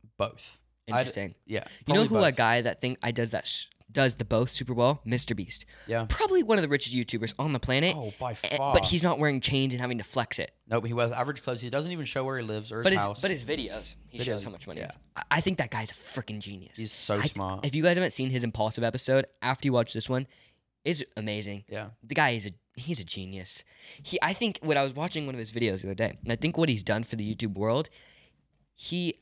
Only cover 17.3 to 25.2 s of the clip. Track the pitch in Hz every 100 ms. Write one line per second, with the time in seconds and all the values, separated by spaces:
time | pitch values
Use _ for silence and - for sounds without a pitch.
17.3 | - 95 95 143 143 170 175 175 - 131
18.3 | 127 120 - 110 113 117 120 - 131 131
19.3 | - 123 135 139 123 113 117 - 127 135
20.3 | _ _ _ _ _ - 165 135 - 110
21.3 | 104 101 101 - 104 104 113 117 143 143
22.3 | 117 101 90 _ - 131 151 85 - 92
23.3 | 95 92 - - - - - - - 165
24.3 | 190 233 - 156 143 135 131 175 160